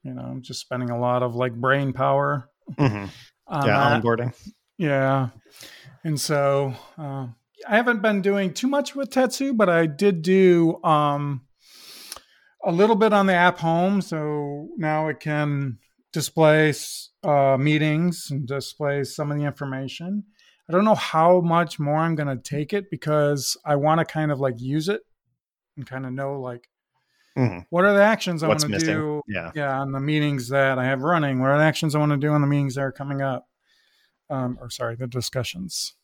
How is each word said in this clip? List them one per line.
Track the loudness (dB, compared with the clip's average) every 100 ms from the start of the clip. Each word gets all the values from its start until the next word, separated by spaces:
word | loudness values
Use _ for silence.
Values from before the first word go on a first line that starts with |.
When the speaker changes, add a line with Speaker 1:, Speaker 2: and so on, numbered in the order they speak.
Speaker 1:
you | -12 -12
know, | -10 -12
just | -12 -14
spending | -8 -6 -4
a | -2
lot | 0 0
of, | -2 -2
like, | -4
brain | -2 0 0 0
power | -2 0 2 0 -4 -8 _ -18 0
Speaker 2:
Mm-hmm. | 0 0 -8 -14 -20 _ -8
Speaker 1:
on | -2 2
Speaker 2:
Yeah, | 2
Speaker 1:
that. | 4 2
Speaker 2:
onboarding. | 2 0 -2 -8 -20 -20 _ _
Speaker 1:
Yeah. | 0 2 2 0 -2 -8 _ -20 -20 -20 -20 -12
And | -6 -4
so, | -2 0 2 2 0 -6 -14 -14
uh, | -10 -8 -10 -14 _ _ -2
I | 0
haven't | 2 0
been | 0 0
doing | 0 0 -2
too | -2 -2
much | 0 -2 -6
with | -4
Tetsu, | 0 0 0 -4 2
but | 4
I | 4 2
did | 2 0 2
do, | 2 6 6 6 4 2
um, | 2 2 2 -2 -4 -6 _ _ _ -20 -20 -20 -20 -20 _ _ _ _
a | -2
little | 4 4 6
bit | 4
on | 4 4
the |
app | 4 4 2
home. | 0 2 2 0
So | -2 -4 -2 -4 -4 -8 -10 -4
now | -2 0 -2
it | -4
can | -4 -2 0 0 -2 -6 _ _ _
display | -6 -4 4 6 6 4
s-, | 2 -8 -14 -16 _
uh, | 0 4 4 4
meetings | 2 2 2 0 0 -4 -6
and | -8 -4
display | -6 -8 -6 -4 -2
some | -4 -6 -6
of | -2
the |
information. | -4 -6 -8 -6 -8 -10 -6 -6 -8 _ _ _ -2
I |
don't | 2 4
know | 2
how | 0 4 6 6
much | 4 2 0 -2
more | -2 0
I'm | 0 -2
gonna | -4 -6
take | -6 -6 -4
it | -6 -6
because | -8 -2 2 2 0 -4 -8 -2
I | 0
wanna | 2 2 0
kind | -2 -2
of, | 0
like, | -2 -4
use | -4 -4 -2
it | -4 _ _ _ _ _ _ _ -16
and | -12
kinda | -10 -8
know, | -6 -6 -6
like, | -8 -12 _ _ _ _ _ _ _ 0
Speaker 2:
Mm-hmm. | 0 0 -4
Speaker 1:
what | 2 4
are |
the | 6
actions | 4 4 -2 -2
I | 0
Speaker 2:
What's | 0
Speaker 1:
wanna | 0
Speaker 2:
missing? | 0 0 0
Speaker 1:
do? | -2 -6 -6
Speaker 2:
Yeah. | -8 -8 -6
Speaker 1:
Yeah, | -4 -2
on | -4
the | -4
meetings | 0 0 0 -2 -2
that | 0 2 2
I | 0
have | 0
running. | 0 0 2 0
What | 2
are | 4
the |
actions | 4 2 -2 0
I |
wanna | 2 2
do | 2
on | 2
the | 2
meetings | 2 0 -2
that |
are | -6
coming | -6 -8 -4
up? | -2 -4 _ _ _ _ _ _ _ _ _
Um, | -4 -4 -6
or | -12
sorry, | -8 -6 -6
the | -6
discussions. | -6 -6 -6 -6 -8 -10 -8 -10 _